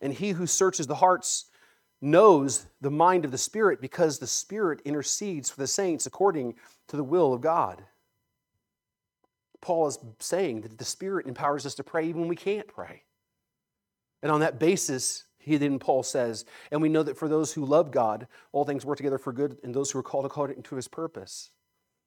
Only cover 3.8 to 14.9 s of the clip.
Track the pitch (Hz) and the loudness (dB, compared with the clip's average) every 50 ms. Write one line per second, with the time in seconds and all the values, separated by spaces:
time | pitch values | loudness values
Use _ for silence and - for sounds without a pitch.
3.8 | 127 131 - - 170 160 139 - 131 117 - - - - 190 214 214 175 143 - | -6 -10 0 2 2 2 2 -2 -6 -4 -4 -6 -6 -6 -4 -2 0 0 -2 -2
4.8 | - 143 147 147 135 - - - 208 202 180 147 127 - - - 139 131 - - | -6 -6 -4 -4 -2 -4 -4 -4 -4 -6 -6 -6 -6 -8 -6 -4 -4 -2 -2 0
5.8 | 202 185 165 139 - 131 - - 190 196 180 156 127 120 117 - - - _ _ | 0 0 0 -2 -4 -8 -2 2 2 4 4 2 -4 -4 -6 -10 -18 -20 _ _
6.8 | _ - - 147 147 127 160 185 170 139 127 123 123 156 165 170 135 98 90 101 | _ -8 -6 -6 -2 0 4 4 6 4 4 2 2 0 2 2 0 -2 -4 -12
7.8 | 98 _ _ _ _ _ _ _ _ _ _ _ _ _ _ _ _ _ _ _ | -20 _ _ _ _ _ _ _ _ _ _ _ _ _ _ _ _ _ _ _
8.8 | _ _ _ _ _ _ _ _ _ _ _ _ _ _ _ _ - - 175 165 | _ _ _ _ _ _ _ _ _ _ _ _ _ _ _ _ -4 -2 0 2
9.8 | 160 147 131 - - 113 110 _ - - 165 175 196 156 120 110 107 113 110 113 | 2 0 -2 -6 -14 -20 -18 _ -6 -4 -2 -2 0 -2 -4 -6 -8 -12 -14 -12
10.8 | 123 - - - 185 190 196 175 - 131 123 - - 143 147 147 120 139 - - | -10 -10 -10 -8 -6 -4 -4 -4 -4 -6 -8 -4 -2 -2 -2 -2 -4 -8 -10 -10
11.8 | 135 - - 165 160 165 170 165 170 170 175 160 - 196 208 214 - - _ - | -12 -6 -4 -4 -4 -2 -4 -4 -4 -4 -4 -4 -4 -4 -4 -4 -6 -12 _ -14
12.8 | - - - - _ _ _ _ _ _ _ _ _ _ _ _ _ _ _ _ | -14 -14 -16 -20 _ _ _ _ _ _ _ _ _ _ _ _ _ _ _ _
13.8 | _ _ _ _ _ _ _ _ - 147 156 151 156 160 - 120 151 165 196 180 | _ _ _ _ _ _ _ _ -2 0 2 2 2 0 0 2 2 2 2 2
14.8 | - - | 0 -4